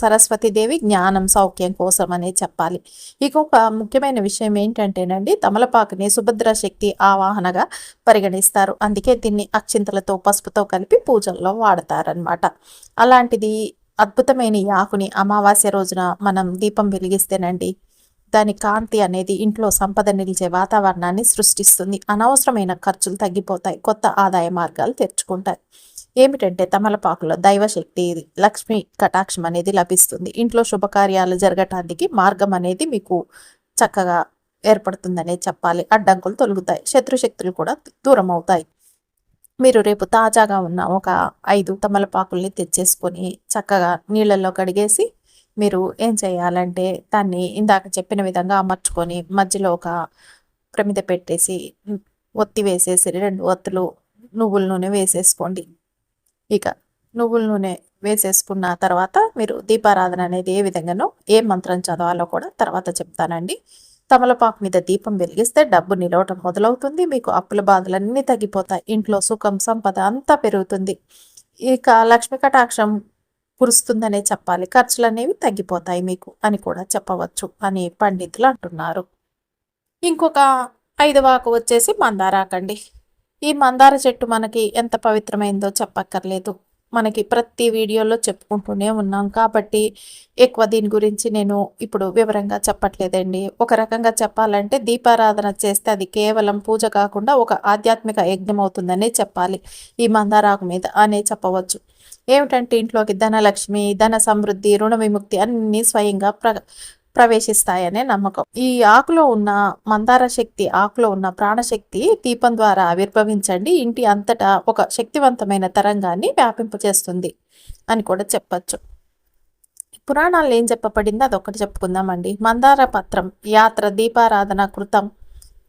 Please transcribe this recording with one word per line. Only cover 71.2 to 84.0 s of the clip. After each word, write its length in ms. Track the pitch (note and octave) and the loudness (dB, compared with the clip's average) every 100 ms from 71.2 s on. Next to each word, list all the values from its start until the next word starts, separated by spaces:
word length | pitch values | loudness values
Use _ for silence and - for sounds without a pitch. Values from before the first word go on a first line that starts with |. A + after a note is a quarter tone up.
| _ _ _ - | _ _ _ -6
ఇక 280 | B3+ B3+ B3 A3+ A3+ | -2 0 4 4 6
లక్ష్మీ 260 | A#3 - C4 | 4 2 -2
కటాక్షం 480 | C4+ C4 A#3+ - G#3+ G#3 - _ _ _ _ - | 2 2 2 0 -2 -2 -8 _ _ _ _ 0
కురుస్తుందనే 580 | B3+ A#3 - A3+ A3 G3+ G3+ | 2 2 0 -2 -2 -2 -2
చెప్పాలి, 360 | G#3 - F3+ F3+ | -4 -2 -4 2
ఖర్చులు 420 | C4 A#3+ - A#3 | 2 2 2 0
అనేవి 260 | A3+ B3+ - E4+ | 0 -4 -2 -2
తగ్గిపోతాయి 560 | G3+ F#3 F3 E3+ F3+ | -4 -4 -6 -4 -4
మీకు 280 | F3+ F3+ - - | -4 -6 -10 -4
అని 140 | G#3+ G3+ | -2 -2
కూడా 240 | G3 F3 | -4 -8
చెప్పవచ్చు 640 | F#3+ G#3 - F3+ E3+ - F#3+ _ | -6 -6 -4 -6 -6 -8 -12 _
అని 200 | G3 F#3+ F3 - | -4 -4 -4 -2
పండితులు 460 | G#3 F#3 F3 - B3+ | -2 -2 -6 0 0
అంటున్నారు. 560 | B3+ F3 E3 D#3+ E3 F3+ _ _ _ _ _ _ _ _ _ | 0 -6 -10 -8 -8 -10 _ _ _ _ _ _ _ _ _
ఇంకొక 360 | F4 E4 E4 D#4+ C4+ C4 B3 _ _ - | -4 0 0 2 2 2 -4 _ _ 2
ఐదవ 300 | D4 C#4 C4+ B3+ | 4 4 4 4
ఆకు 180 | A#3+ A#3 | 2 0
వచ్చేసి 360 | A#3 A#3 A#3 - | 2 2 2 0
మందారాకండి. 760 | B3+ G3+ F#3+ F#3+ F#3 F#3 F#3+ G#3+ - - _ _ _ - | 0 0 0 0 -2 -6 -6 -10 -14 -20 _ _ _ -6
ఈ 100 | D4 | -2
మందార 400 | C#4+ C4+ B3+ C4+ C#4 | 2 2 6 6 6